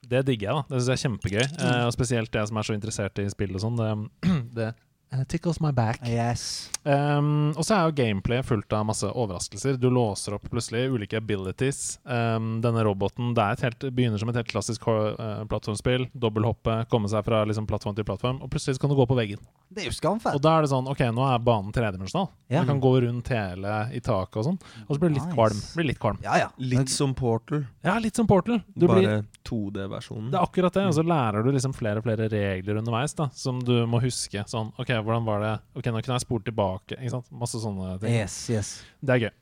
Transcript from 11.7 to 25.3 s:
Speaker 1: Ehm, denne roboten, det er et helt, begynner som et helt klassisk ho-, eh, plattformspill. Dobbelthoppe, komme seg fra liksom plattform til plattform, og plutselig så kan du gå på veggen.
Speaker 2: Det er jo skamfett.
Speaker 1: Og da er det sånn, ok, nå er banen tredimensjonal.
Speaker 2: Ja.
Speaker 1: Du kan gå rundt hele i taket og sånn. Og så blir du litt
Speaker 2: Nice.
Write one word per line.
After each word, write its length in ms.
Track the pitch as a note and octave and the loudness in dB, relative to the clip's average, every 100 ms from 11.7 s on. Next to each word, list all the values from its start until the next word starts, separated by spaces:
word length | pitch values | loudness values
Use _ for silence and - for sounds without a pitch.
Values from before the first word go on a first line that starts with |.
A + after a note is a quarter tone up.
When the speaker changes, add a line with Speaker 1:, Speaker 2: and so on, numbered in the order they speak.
| C#3 - - | -2 -8 -10
Speaker 1:
Ehm, 560 | - B2 A#2 A2+ A2+ A2+ | -6 -2 0 0 -2 0
denne 220 | A#2+ A2+ | 2 2
roboten, 500 | A2 G2 G2 - A#2+ | 2 2 -2 -2 0
det 40 | A#2 | 2
er 80 | G2+ | 2
et 80 | A#2 | 2
helt, 340 | C3 A#2 C3+ | -2 -2 -6
begynner 240 | B2+ B2 G#2+ | 0 2 2
som 100 | A2 | 0
et 40 | |
helt 140 | A#2+ A#2 | -2 -2
klassisk 320 | - - A2 | -2 -2 -4
ho-, 320 | - A2 G#2+ A2 | 0 2 0 -2
eh, 280 | A2+ G#2+ | -6 -6
plattformspill. 640 | A2 G#2+ - G#2 - B2+ B2+ C3+ | -4 -4 -4 -2 0 0 -2 -2
Dobbelthoppe, 720 | A#2 G#2+ A2 A2 - A2+ A2+ | 0 2 0 0 -2 -2 0
komme 200 | B2 G2+ | 0 2
seg 140 | G#2+ | 0
fra 200 | G#2 A2+ | 2 2
liksom 240 | G#2+ G#2+ G#2+ | 2 0 -2
plattform 260 | G#2 - | -4 -4
til 80 | G#2 | -4
plattform, 380 | G#2+ G2 B2 C3 | -4 -2 -2 -4
og 80 | C#3 | -6
plutselig 240 | D3+ - | -6 -2
så 60 | C3 | -2
kan 100 | C#3+ | 2
du 60 | C#3 | 4
gå 100 | A#2+ | 4
på 80 | |
veggen. 240 | C3 A2 G2+ - _ _ | 4 0 -4 -14 _ _
Speaker 2:
Det 120 | F#3 | -8
er 60 | E3+ | -6
jo 40 | |
skamfett. 400 | - D#3 G#3+ A3+ | -2 0 0 0
Speaker 1:
Og 80 | D3 | 2
da 160 | D3+ D#3+ | 4 4
er 40 | |
det 80 | D3+ | 4
sånn, 180 | C3+ C3 | 0 -2
ok, 100 | C3 B2+ | 0 0
nå 80 | A2+ C3+ | 2 2
er 40 | A#2+ | 2
banen 340 | A#2+ A2+ G2 | 4 2 2
tredimensjonal. 560 | G#2+ A2 F#2 F#2+ E3+ F#3+ - _ | -2 -2 -2 -4 -2 -2 -6 _
Speaker 2:
Ja. 100 | C3+ | 0
Speaker 1:
Du 40 | B2+ | 2
kan 140 | C#3+ | 4
gå 200 | C3 C3 | 4 4
rundt 280 | A#2+ A#2+ A#2 | 4 -2 -4
hele 600 | A#2+ G2 F2+ G2 G#2+ G#2+ | -2 -2 -6 -4 -2 -4
i 60 | C3+ | -6
taket 360 | - G#2 F#2 - | -2 -2 -2 -2
og 80 | |
sånn. 140 | A#2+ F#3+ - - G#2+ | -2 -4 -8 -20 -6
Og 80 | C#3+ | 0
så 20 | |
blir 100 | E3+ | 2
du 60 | |
litt 100 | C#3+ | 2
Speaker 2:
Nice. 100 | D#3 | -2